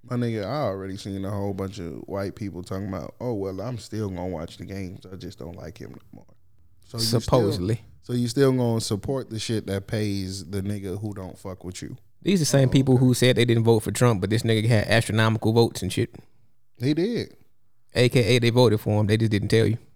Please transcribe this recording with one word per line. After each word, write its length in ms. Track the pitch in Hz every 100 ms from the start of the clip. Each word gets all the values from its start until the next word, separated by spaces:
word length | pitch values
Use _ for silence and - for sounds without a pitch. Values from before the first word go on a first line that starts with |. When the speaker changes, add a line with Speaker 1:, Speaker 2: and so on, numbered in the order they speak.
Speaker 1:
My 140 | 117 123
nigga, 300 | 120 113 95
I 160 | 143
already 340 | 127 98 95 95
seen 300 | 107 98 95
a 40 |
whole 220 | 101 101
bunch 260 | 98 95 98
of 180 | 85 64 -
white 280 | 98 98
people 280 | - 101 85
talking 260 | 92 95 101
about, 260 | 95 - -
"Oh, 140 | 120
well, 260 | 110 113 95
I'm 160 | 107 117
still 320 | - 104 107
gonna 200 | 90 90
watch 280 | 85 82 -
the 80 |
games. 400 | 95 98 95 98 -
I 60 | 95
just 220 | 87 -
don't 160 | 73 85
like 200 | 78 -
him 140 | -
no 80 | - -
more." 140 | - - - - - - - -
So 100 | 120
you 80 |
still 160 | 117 117
Speaker 2:
Supposedly. 600 | - 131 104 101 90 120 - -
Speaker 1:
so 120 | -
you 140 | 123 120
still 220 | 127 139
gonna 280 | 131 120 113
support 480 | - 104 - 135 117
the 100 | 110
shit 280 | - 110 -
that 200 | 98 95
pays 540 | 110 107 98 92 95 87
the 140 | 101
nigga 360 | 98 104 98 95
who 140 | 107
don't 240 | 98 92 -
fuck 260 | 98 92
with 180 | 90 90
you? 160 | - - - -
Speaker 2:
These 160 | - 190
the 60 | 147
same 220 | 139 131
Speaker 1:
Oh, 20 |
Speaker 2:
people 220 | 139 135
Speaker 1:
okay. 100 | 127
Speaker 2:
who 80 | 127
said 240 | 123 123 117
they 80 |
didn't 200 | 120 117
vote 160 | 113 113
for 100 | -
Trump, 320 | 104 123 110
but 80 | 98
this 120 | 110
nigga 240 | 113 110 110
had 200 | 113 -
astronomical 640 | 110 - 107 110 110 110
votes 300 | 117 117 -
and 100 | 90
shit. 220 | - 117 - - - - - - -
Speaker 1:
He 160 | 123
did. 420 | 156 190 226 101 - - - - - -
Speaker 2:
A 140 | - 123
K 280 | 135 113 123
A 20 |
they 100 | 117
voted 300 | 117 123 104
for 180 | - 104
him. 60 | 107
They 120 | 110
just 140 | 113
didn't 160 | 104 104
tell 180 | 113 113
you. 100 | 113 -